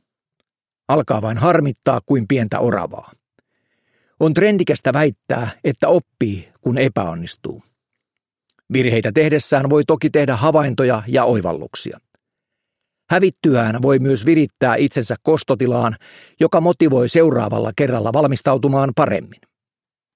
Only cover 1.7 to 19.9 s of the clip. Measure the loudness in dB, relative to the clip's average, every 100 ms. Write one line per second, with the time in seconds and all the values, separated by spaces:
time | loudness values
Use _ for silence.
1.7 | -2 -2 -2 0 -2 0 -2 -2 -2 0
2.7 | -2 -4 -10 -20 _ _ _ _ _ _
3.7 | _ _ _ _ _ -2 2 2 2 0
4.7 | 0 0 0 0 -2 -6 -6 -6 -4 -4
5.7 | 0 2 2 0 _ -6 -6 -12 _ -4
6.7 | 0 0 -2 -6 -8 -12 -14 -16 -16 _
7.7 | _ _ _ _ _ _ _ _ _ -4
8.7 | -2 0 0 0 0 2 0 0 0 2
9.7 | 2 2 0 2 0 0 0 2 2 0
10.7 | 0 0 0 -2 0 2 0 -2 -6 -10
11.7 | -14 -14 -16 _ _ _ _ _ _ _
12.7 | _ _ _ _ 0 2 2 2 2 0
13.7 | 0 2 2 2 0 2 2 0 -2 0
14.7 | 0 0 -2 -6 -4 -2 -2 0 -2 0
15.7 | 0 -2 -4 -14 -20 -20 _ 0 2 2
16.7 | 2 2 2 2 2 2 2 -2 -4 -4
17.7 | -2 -2 -2 -2 0 0 0 0 0 0
18.7 | 0 0 0 0 -2 -8 -20 _ _ _
19.7 | _ _